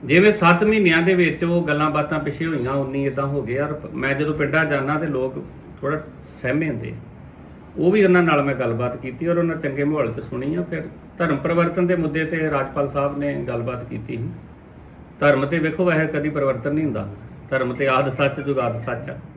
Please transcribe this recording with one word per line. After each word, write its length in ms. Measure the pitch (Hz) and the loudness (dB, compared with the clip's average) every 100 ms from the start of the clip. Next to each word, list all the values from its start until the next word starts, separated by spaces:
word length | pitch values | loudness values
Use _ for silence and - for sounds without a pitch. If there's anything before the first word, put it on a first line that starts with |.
ਜਿਵੇਂ 280 | 127 139 208 | 4 6 6
ਸੱਤ 320 | 202 170 175 | 6 6 6
ਮਹੀਨਿਆਂ 380 | 208 220 185 165 | 6 4 4 4
ਦੇ 120 | 170 | 4
ਵਿੱਚ 300 | 185 170 139 | 4 4 2
ਉਹ 220 | 170 175 170 | 2 2 2
ਗੱਲਾਂ 220 | 147 151 | 2 2
ਬਾਤਾਂ 280 | 147 143 156 | 2 0 -2
ਪਿੱਛੇ 280 | 147 139 165 | -4 -4 -4
ਹੋਈਆਂ, 260 | 151 123 | -2 -2
ਉਨੀ 320 | 139 131 139 139 | -2 -2 -2 -2
ਏਦਾਂ 200 | 127 139 | -2 -2
ਹੋ 160 | 143 | -2
ਗਏ। 160 | 113 127 | -2 -2
ਔਰ 220 | 147 151 - | -2 -4 -8
ਮੈਂ 200 | - 135 | -4 -2
ਜਦੋਂ 200 | 139 151 | 0 -2
ਪਿੰਡਾਂ 300 | 151 143 160 | 0 0 2
ਜਾਂਦਾ 340 | 156 143 135 151 | 2 0 0 -2
ਤੇ 80 | 160 | -2
ਲੋਕ 360 | 135 131 135 - - - - | -2 -2 -4 -12 -16 -18 -8
ਥੋੜ੍ਹਾ 200 | 135 156 - - - - | -4 -4 -6 -18 -18 -10
ਸਹਿਮੇ 260 | 123 143 160 | -4 -2 -2
ਹੁੰਦੇ 220 | 117 113 | -4 -8
ਆ। 40 | 113 - - - - - - - - | -12 -14 -18 -20 -20 -20 -20 -16 0
ਉਹ 140 | 175 | 4
ਵੀ 120 | 208 | 6
ਉਹਨਾਂ 180 | 190 180 | 6 6
ਨਾਲ 200 | 170 147 | 6 4
ਮੈਂ 120 | 139 | 2
ਗੱਲਬਾਤ 420 | 127 120 113 123 120 | 0 0 0 -2 -4
ਕੀਤੀ 300 | 131 123 165 | -10 -6 0
ਔਰ 120 | 170 | 2
ਉਹਨਾਂ 180 | 170 156 | 0 0
ਚੰਗੇ 280 | 151 135 | -4 -2
ਮਾਹੌਲ 280 | 143 151 120 | 0 0 -2
'ਚ 80 | 113 | -2
ਸੁਣੀ 340 | - 123 139 | -8 -6 -4
ਆ। 80 | 170 175 | -4 -4
ਫਿਰ 120 | 165 - - - - | -6 -8 -14 -20 -4
ਧਰਮ 180 | 165 139 | 0 0
ਪਰਿਵਰਤਨ 500 | 160 170 170 170 175 | 0 2 2 2 2
ਦੇ 100 | 180 | 2
ਮੁੱਦੇ 280 | 156 151 | 0 0
ਤੇ 260 | 156 160 156 | -2 0 0
ਰਾਜਪਾਲ 380 | 143 131 - 139 | 0 -2 -2 -2
ਸਾਹਿਬ 300 | 143 143 143 | 0 -2 -2
ਨੇ 160 | 143 143 127 | -4 -4 -4
ਗੱਲਬਾਤ 360 | 120 117 123 | -4 -4 -6
ਕੀਤੀ 320 | 113 117 - 123 | -8 -10 -8 -6
ਸੀ। 120 | 131 175 - - - - - - - - | -6 -10 -16 -20 -20 -20 -20 -20 -20 0
ਧਰਮ 260 | 143 139 139 | 4 4 2
ਤੇ 120 | 170 | 0
ਵੇਖੋ 260 | 160 156 | 0 2
ਵੈਸੇ 220 | 180 156 156 | 2 2 2
ਕਦੀ 240 | 151 147 | 0 -2
ਪਰਿਵਰਤਨ 440 | 147 139 127 131 | 0 0 0 -2
ਨਹੀਂ 100 | 147 | -2
ਹੁੰਦਾ, 240 | 156 107 98 - - - - | -2 -2 -6 -10 -16 -18 -4
ਧਰਮ 240 | 131 127 | -2 -2
ਤੇ 140 | 123 139 | 0 2
ਆਦ 200 | 131 139 | 2 0
ਸੱਚ 320 | 131 143 135 | 0 0 0
ਜੁਗਾਦ 360 | 139 135 120 117 | -2 0 0 -2
ਸੱਚ 340 | - 117 - | -6 -6 -8
ਆ। 60 | 135 - | -12 -14